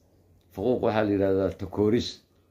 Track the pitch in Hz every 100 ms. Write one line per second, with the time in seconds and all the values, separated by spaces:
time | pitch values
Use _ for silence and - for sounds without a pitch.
0 | _ _ _ _ _ - 110 117 113 107
1 | 104 101 98 95 98 - 92 - 104 117
2 | - - _ _ _